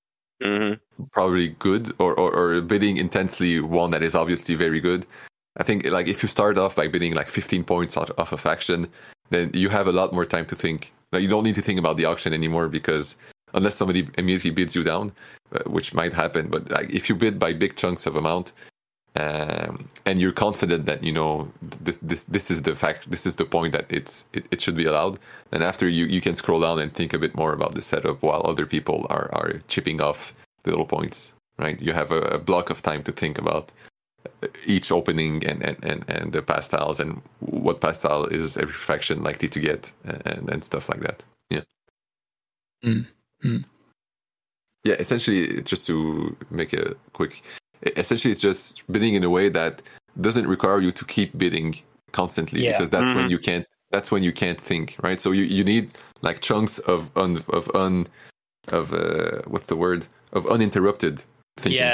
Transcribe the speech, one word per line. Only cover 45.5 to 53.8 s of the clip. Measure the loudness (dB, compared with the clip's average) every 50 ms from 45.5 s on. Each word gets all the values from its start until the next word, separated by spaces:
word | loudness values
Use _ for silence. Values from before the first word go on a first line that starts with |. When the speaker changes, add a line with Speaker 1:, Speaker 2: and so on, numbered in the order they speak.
| -2 -4
Speaker 2:
just | -4 -2 -4 -2 -2
to | 0 0 0 0 0 0 -2 -4 -4 -6 -10 -12 -8
make | -4 -4 -2 0 0
a | -2 -2 -2 -6 -10 _ _ -4
quick, | -4 -4 -4 -6 -10 -20 -20 -20 -20 -20 _ _ _ -4
e-, | -2 0
essentially, | 0 0 0 0 2 2 2
it's | 2 2
just | 2 2 2 0 -4 -10 -12 -12 -4 -2
bidding | 0 2 4 4 4
in | 4 4
a | 4
way | 4 4 4 4
that | 4 2 0 -2 -4 -6 -14 -20 -20 -20 _ _ -4 0
doesn't | 0 2 4 4 2
require | 2 2 4 4 4 4 4
you | 4 2
to | 0 -2 -8
keep | -4 0 0 0 0 0
bidding | 0 2 2 2 0 -2 -2 -4 -6 -10 _ _ _ _ _
constantly, | -2 -2 -2 0 -2 -4 -4 -2 0 0 2
Speaker 3:
Yeah. | 2 2
Speaker 2:
because | 0 2 2
that's | 2 2 2 2 2
when | 2 2
Speaker 1:
Mm-hmm. | 2
Speaker 2:
you | 0 0
can't, | 2 0 0 0 -2 -6 _ _